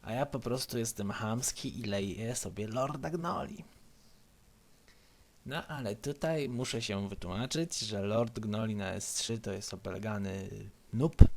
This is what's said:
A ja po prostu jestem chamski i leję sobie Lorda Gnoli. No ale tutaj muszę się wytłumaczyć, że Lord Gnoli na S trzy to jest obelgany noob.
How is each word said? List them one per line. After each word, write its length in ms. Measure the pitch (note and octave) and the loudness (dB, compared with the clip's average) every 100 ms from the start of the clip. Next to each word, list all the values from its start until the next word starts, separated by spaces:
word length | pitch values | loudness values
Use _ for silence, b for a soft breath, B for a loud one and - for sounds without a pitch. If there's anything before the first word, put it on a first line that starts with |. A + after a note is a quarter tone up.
A 120 | - | -4
ja 120 | A#2 D3 | -2 0
po 140 | C3+ | -2
prostu 380 | A#2 A2+ - A#2 | -2 -2 0 -2
jestem 340 | A2+ - G2+ | -2 -2 -4
chamski 680 | - A2 A#2 C3+ - C3+ A2 | -2 0 0 -2 -2 -6 -6
i 40 | |
leję 520 | A2 G2+ G2 F2 A2+ B2 | -2 0 0 -2 -4 -4
sobie 320 | G2 G2+ G#2+ | -4 -4 -4
Lorda 420 | A#2 C3+ C3+ D#3 | 0 0 -2 -4
Gnoli. 540 | E3+ F3 - - G#3+ - - - - - - - - - - - - - B B B B B - | -2 -2 -2 -4 -8 -14 -18 -20 -20 -20 -20 -20 -20 -20 -20 -20 -20 -20 B B B B B -8
No 220 | D3 - | -6 -6
ale 280 | D3 A#2+ G#2+ | -4 -4 -2
tutaj 540 | C#3+ C#3+ D#3+ D#3+ C#3 | -4 -2 0 0 0
muszę 320 | A#2+ B2+ A#2 | -2 -2 -2
się 280 | A2+ G2+ G2+ | 0 0 -2
wytłumaczyć, 680 | G2+ E2+ F#2 B2+ - E3+ - | -4 -4 -2 -2 0 0 -2
że 220 | A2 G#2 | -2 -2
Lord 380 | G2 G#2+ A#2 A#2 | 2 2 2 -2
Gnoli 360 | G#2+ G#2 A2 G#2 | -2 0 0 0
na 180 | F#2+ | -2
S 200 | F#2+ - | -4 -4
trzy 260 | - - A2+ | -2 -2 -2
to 120 | A2+ | -2
jest 220 | G2 - | -4 -6
obelgany 760 | F#2 G2 F#2+ A2 G#2 G2 F#2+ G2 G2+ G2+ - - | -8 -6 -4 -2 -2 -2 -4 -6 -8 -10 -14 -6
noob. 220 | A2 D#3 - - | 2 2 10 10